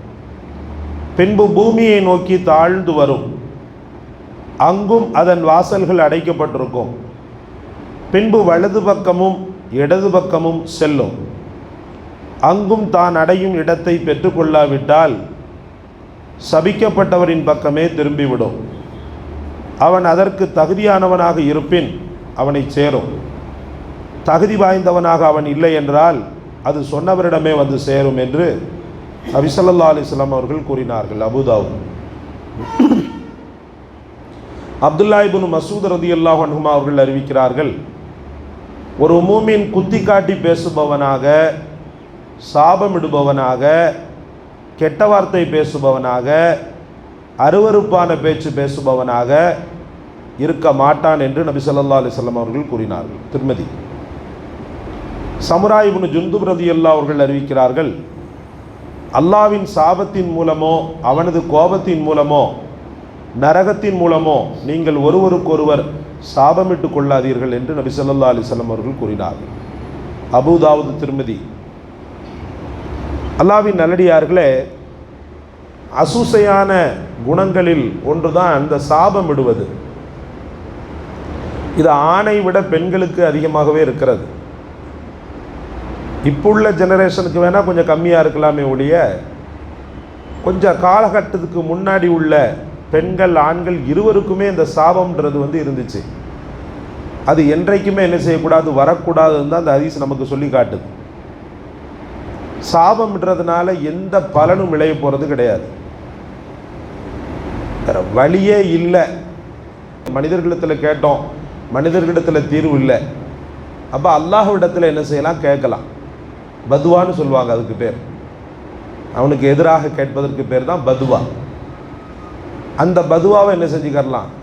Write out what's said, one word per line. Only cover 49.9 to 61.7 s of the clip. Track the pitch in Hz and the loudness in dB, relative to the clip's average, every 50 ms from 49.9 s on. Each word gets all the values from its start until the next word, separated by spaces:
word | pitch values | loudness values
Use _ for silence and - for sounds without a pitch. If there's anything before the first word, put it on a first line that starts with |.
| - - - - - - - - - - | -20 -20 -20 -20 -20 -20 -20 -14 -8 -4
இருக்க | 139 156 165 - - 156 135 | -2 -2 -2 0 2 2 4
மாட்டான் | 135 139 147 156 143 - 156 156 151 | 4 4 4 2 4 2 2 2 2
என்று | 135 135 135 151 165 | 0 0 0 -2 -2
நபி | 151 139 139 135 | -2 -2 -2 -2
ஸல்லல்லாஹு | 147 139 143 139 139 135 135 | 0 0 0 2 2 2 2
அலைஹி | 123 120 | 2 0
வஸல்லம் | - 127 120 120 120 117 | -4 -4 -6 -4 -4 -4
அவர்கள் | 117 110 113 143 147 - | -4 -4 -4 -6 -6 -4
கூறினார்கள். | 123 110 110 101 92 85 - - - - - - | -4 -4 -4 -4 -6 -8 -8 -10 -12 -14 -12 -8
திருமதி. | - 127 127 139 - - - - - - - - - - - - - - - - - - - - - - - - - - - - - - - - - - - - - - | -6 -4 -2 -2 -2 -4 -6 -10 -10 -12 -14 -14 -14 -14 -14 -14 -16 -16 -16 -16 -16 -16 -16 -16 -16 -16 -14 -14 -14 -14 -14 -12 -12 -12 -12 -10 -10 -10 -10 -10 -8 -6
சமுரா | - - 165 175 202 214 214 214 | -2 0 0 2 4 4 4 6
இப்னு | 214 202 190 185 185 | 4 4 2 0 -2
ஜுந்துப் | 160 147 165 180 185 - 208 190 | 0 0 0 -2 0 -2 -2 0
ரதியல்லாஹு | 185 180 170 175 170 165 165 165 160 156 | 0 0 0 2 2 2 4 4 4 4
அவர்கள் | 151 143 143 151 143 139 | 4 2 0 0 2 2
அறிவிக்கிறார்கள், | 135 139 139 139 143 139 131 127 123 127 160 156 123 - - - - - - - - - - - - - - - - - - - - - - - - - | 2 0 -2 -4 -2 0 2 2 2 2 0 -2 -2 -4 -8 -12 -14 -16 -16 -18 -18 -18 -20 -20 -20 -20 -20 -20 -20 -20 -18 -18 -18 -18 -16 -10 -2 0
அல்லாஹ்வின் | 131 156 180 208 208 214 208 208 202 190 - - | 2 4 4 6 6 4 4 2 0 -2 -2 0
சாபத்தின் | 180 156 170 180 185 202 202 208 190 180 170 165 | 2 4 4 2 2 -2 -4 -2 -4 -2 -2 -2
மூலமோ | 165 165 165 156 156 156 160 165 165 - - - - | 0 0 0 0 0 2 2 2 0 -2 -4 -8 -4
அவனது | - 123 135 160 170 175 160 170 | -2 0 2 2 2 0 0 -2
கோபத்தின் | - - 147 151 165 180 | 0 2 4 4 4 4